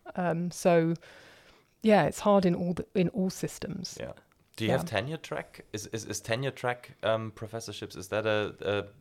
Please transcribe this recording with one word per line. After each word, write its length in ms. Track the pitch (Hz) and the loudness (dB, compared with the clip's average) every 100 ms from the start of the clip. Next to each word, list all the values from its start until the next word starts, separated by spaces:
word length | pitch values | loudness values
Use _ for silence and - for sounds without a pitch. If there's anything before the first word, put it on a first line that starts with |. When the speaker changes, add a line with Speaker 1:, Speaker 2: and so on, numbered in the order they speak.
| - - | -10 -4
Speaker 1:
Um, 360 | 175 165 175 | -2 0 -2
so, 420 | - 185 170 165 170 - - - - - - _ _ | 0 4 6 6 0 -6 -20 -20 -20 -20 -20 _ _
yeah, 220 | 220 202 147 | 6 6 6
it's 140 | - | 2
hard 240 | 208 202 185 | 4 6 6
in 100 | 170 | 2
all 180 | 175 | 0
the, 120 | 170 - 196 | -4 -2 0
in 140 | 175 | 2
all 200 | - 185 | 2 -2
systems. 640 | - 143 - - - - - | -2 -8 -6 -8 -8 -10 -10
Speaker 2:
Yeah. 140 | 60 - _ _ _ - | -12 -12 _ _ _ -4
Do 100 | 110 | 0
you 60 | |
have 100 | 135 | 0
Speaker 1:
Yeah. 40 | 170 101 | 0 -2
Speaker 2:
tenure 160 | 123 160 | -2 -6
track? 480 | - - - - - | -6 -8 -8 -14 -12
Is, 140 | 107 - | -10 -6
is, 120 | 110 - | -8 -6
is 140 | - | -8
tenure 300 | - 113 135 | -2 -2 -2
track, 460 | 123 123 120 - - | -2 -4 -4 -8 -4
um, 280 | 104 110 110 - | 0 0 -2 -10
professorships, 600 | 110 113 - 104 107 - | -10 -10 -10 -10 -10 -10
is 120 | 92 | -4
that 180 | 104 110 | -2 2
a, 300 | 107 101 - | 2 0 -2
a, 160 | 92 101 98 - | 0 0 -2 -10